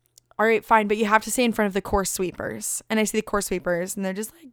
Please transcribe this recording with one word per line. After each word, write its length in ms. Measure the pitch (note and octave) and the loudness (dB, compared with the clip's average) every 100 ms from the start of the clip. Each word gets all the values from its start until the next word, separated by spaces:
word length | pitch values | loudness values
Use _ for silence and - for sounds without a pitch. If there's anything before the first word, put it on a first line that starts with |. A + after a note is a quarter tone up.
| _ - _ - | _ -20 _ 0
"All 80 | A3 | 2
right, 180 | A3 | 2
fine, 220 | - A3+ G#3 | 4 4 4
but 100 | G#3+ | 0
you 80 | G#3+ | 4
have 180 | A3 | 2
to 60 | A3 | 2
stay 120 | A#3+ | 0
in 80 | A#3+ | 2
front 140 | G#3+ G#3 | 2 0
of 60 | |
the 100 | F#3+ | 0
course 300 | - G3+ F#3 | -2 -2 -2
sweepers." 720 | - F#3 - - G#3+ G#3 - - | -4 -6 -4 -8 -6 -8 -8 -2
And 120 | A3 | 0
I 40 | |
see 140 | G#3+ G#3+ | 0 0
the 40 | |
course 240 | G#3+ G#3 - | -2 -4 -2
sweepers, 500 | F#3 F3+ E3+ F#3 G3+ | -4 -2 -2 -4 -4
and 80 | |
they're 80 | F#3+ | -6
just, 200 | F#3 A3 | -6 -10
like, 160 | - C4+ | -12 -20